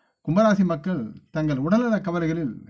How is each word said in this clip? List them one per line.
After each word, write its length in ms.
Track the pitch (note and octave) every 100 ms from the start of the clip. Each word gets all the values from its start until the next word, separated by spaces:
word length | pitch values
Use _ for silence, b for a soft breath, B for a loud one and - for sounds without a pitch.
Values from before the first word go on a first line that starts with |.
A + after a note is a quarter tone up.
| _ _ -
கும்பராசி 380 | F3 A3 G3+
மக்கள் 360 | F3+ D#3+ F#3 E3+ G#2+ - _
தங்கள் 320 | D#3+ D#3 C3+
உடல்நல 320 | D3 A3 B3 G#3
கவலைகளில் 540 | F3+ E3+ D#3+ E3+ C#3+ - -